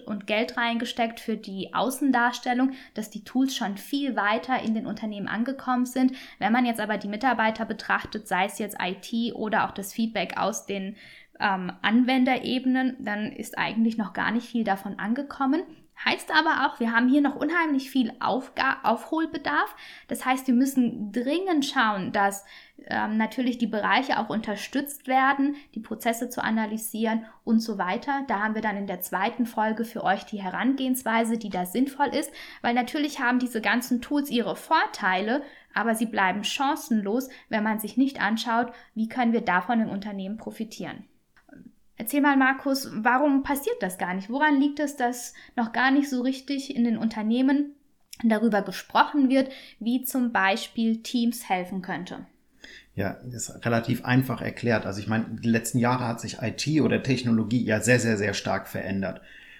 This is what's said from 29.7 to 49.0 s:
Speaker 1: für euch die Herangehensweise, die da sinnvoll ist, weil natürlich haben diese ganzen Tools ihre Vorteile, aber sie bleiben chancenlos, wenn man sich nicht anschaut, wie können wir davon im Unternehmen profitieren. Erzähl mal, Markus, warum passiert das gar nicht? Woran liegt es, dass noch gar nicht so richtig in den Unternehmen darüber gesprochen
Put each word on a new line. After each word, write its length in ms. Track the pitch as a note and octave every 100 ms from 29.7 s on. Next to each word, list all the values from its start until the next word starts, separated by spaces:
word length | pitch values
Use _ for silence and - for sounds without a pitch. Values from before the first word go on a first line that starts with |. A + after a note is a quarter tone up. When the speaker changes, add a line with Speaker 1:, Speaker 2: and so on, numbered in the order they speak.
| A3
Speaker 1:
für 200 | A3+ -
euch 180 | - G3+
die 180 | - G#3
Herangehensweise, 960 | F#3+ F3 A#3 C4+ C4 B3+ A3+ A3+ A3+ A3+
die 140 | G#3
da 160 | F#3+ F3+
sinnvoll 480 | A#3+ C4+ - C#4+
ist, 160 | C#4 D#4+ - - -
weil 120 | -
natürlich 440 | A#3+ A#3+ D#4 D4 C#4+
haben 220 | A#3+ B3
diese 200 | B3 A#3
ganzen 400 | G3+ A#3 B3 A#3+
Tools 300 | - D4 C#4+
ihre 240 | A#3+ G3
Vorteile, 880 | E3 - E4 G#4 - G3 F#3 G#3+ C#4 C#4+ - _
aber 220 | - A3+ A3+
sie 100 | A3+
bleiben 380 | G#3+ F#3+ G3+
chancenlos, 840 | G#3 - C#4 D4+ - A3 G3 A#3+ C4 - -
wenn 160 | A3
man 160 | G#3+ G#3+
sich 160 | G#3 -
nicht 240 | C4+ -
anschaut, 520 | G3 A3 A#3+ A#3 A#3+ - -
wie 140 | A3 A3
können 240 | B3+ A#3+
wir 80 | A3+
davon 400 | A3+ F3+ F#3+ A#3
im 80 | G3+
Unternehmen 480 | G3 G#3 G3 F#3+ A3
profitieren. 720 | - A3 A3 - F3 - - _ _ _ _ - - _ _ -
Erzähl 200 | A3+ D4
mal, 160 | C#4+ C4+
Markus, 520 | C4 C4+ C#4+ C4+ -
warum 500 | C#3 A#3 B3+ D4 C4+
passiert 320 | C4+ C#4 A4 A#4+
das 180 | F#3 F3+
gar 160 | F3+
nicht? 160 | F#3+ G3
Woran 300 | C4 D4+ C#4
liegt 180 | C#4+ C#4+
es, 160 | D4
dass 400 | C#4+ B3 B3+ - - - -
noch 160 | A3+
gar 180 | A#3 C4
nicht 180 | C#4 C#4
so 140 | B3+
richtig 540 | B3 C4 - C#4 - -
in 80 |
den 120 | A#3 A3
Unternehmen 760 | A3+ A3 G#3+ A#3+ C4+ C#4+ C#4+ - _ _ _ -
darüber 400 | A#3 G#3+ A3+ G3+
gesprochen 680 | F#3 - - -